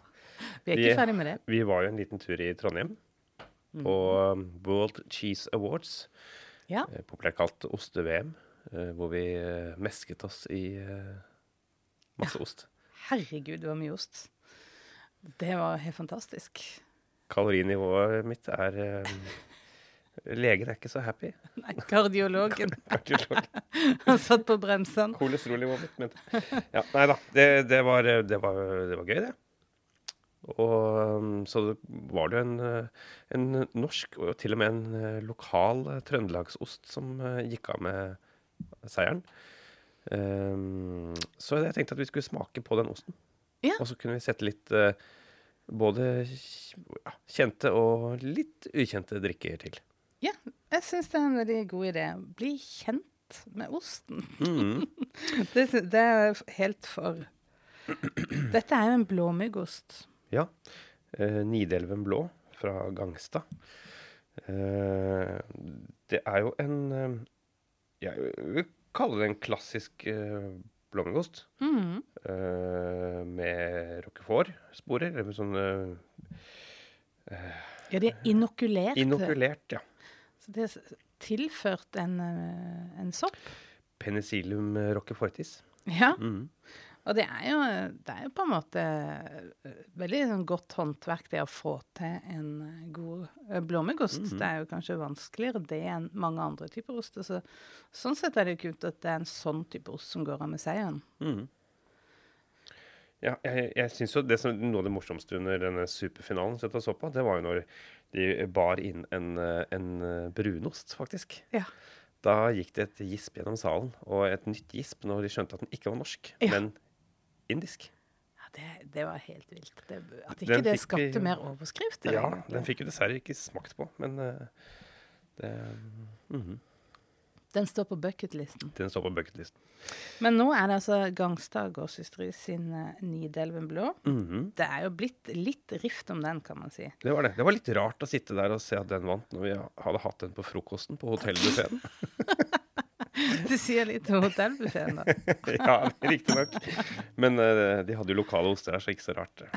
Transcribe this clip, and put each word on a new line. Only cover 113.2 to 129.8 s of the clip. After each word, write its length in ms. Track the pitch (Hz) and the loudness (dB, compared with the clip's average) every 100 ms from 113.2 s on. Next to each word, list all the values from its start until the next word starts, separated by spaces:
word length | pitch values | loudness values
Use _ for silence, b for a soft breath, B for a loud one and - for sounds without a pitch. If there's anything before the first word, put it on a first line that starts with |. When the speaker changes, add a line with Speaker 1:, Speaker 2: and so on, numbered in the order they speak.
| - - | -8 -10
Speaker 2:
gjennom 200 | 104 110 | -6 -4
salen, 380 | 95 80 127 - - | 0 0 -2 -10 -2
og 200 | 98 98 | 2 2
et 180 | 95 110 | 0 -4
nytt 220 | 107 - | -8 -8
gisp 360 | - 139 - | -12 -10 -10
når 180 | 101 101 | -4 -4
de 60 | 101 | -2
skjønte 260 | - 95 | -4 -6
at 60 | 98 | -8
den 120 | - | -12
ikke 180 | - 101 | -8 -6
var 60 | 120 | -6
norsk, 380 | 147 - - - | -8 -12 -16 0
Speaker 1:
Ja. 100 | 214 | 2
Speaker 2:
men 220 | 101 104 - _ _ _ _ _ _ - | 4 0 -6 _ _ _ _ _ _ -6
indisk. 400 | 113 - - - _ _ _ _ _ | -6 -6 -14 -20 _ _ _ _ _
Speaker 1:
Ja, 80 | - | -20
det, 380 | - 160 - 143 | -16 -16 -16 -10
det 120 | 151 156 | -6 -6
var 120 | 160 | -6
helt 300 | - 147 - | -12 -18 -20
vilt. 220 | - - - - | -20 -20 -20 -16
Det, 140 | 95 - - - | -14 -14 -18 -16
at 80 | - | -8
ikke 60 | 190 | 4
Speaker 2:
Den 160 | 120 | 6
Speaker 1:
det 120 | 226 - | 6 2
Speaker 2:
fikk 120 | - 170 | 0 0
vi 100 | 139 | 0
Speaker 1:
skapte 120 | 165 | 0
mer 140 | 180 175 | 0 -2
overskrifter, 760 | 147 139 156 - 453 - - | -6 -10 -12 -6 -8 -4 0
Speaker 2:
Ja, 160 | 110 139 | 2 0
Speaker 1:
egentlig. 240 | 180 156 | -2 -6
Speaker 2:
den 120 | 117 | -6
fikk 140 | 123 120 | -4 -4
jo 60 | - | -6
dessverre 300 | - 101 127 | 0 0 0
ikke 140 | - | -8
smakt 400 | 139 - 98 - - | -12 -12 -14 -14 -12
på, 120 | 143 - | -12 -8
men, 200 | 135 135 | -8 -4
eh, 280 | 127 135 120 B B B B B B B B - | -6 -8 -14 B B B B B B B B -12
det, 140 | 110 113 113 110 110 110 110 110 _ | -10 -8 -10 -12 -14 -16 -18 -20 _
mhm. 300 | 139 90 113 b b b b b b b _ _ | -8 -8 -10 b b b b b b b _ _
Speaker 1:
Den 120 | 202 202 | -2 0
står 180 | - 190 | -2 -4
på 80 | 170 | -4
bucketlisten. 720 | 180 - 185 151 143 - 147 | -4 -6 -8 -8 -10 -10 -12
Speaker 2:
Den 140 | - 95 | -4 -2
står 140 | 95 | -2
på 100 | 92 | -2
bucketlisten. 460 | 87 82 - - _ B B | -2 -4 -10 -16 _ B B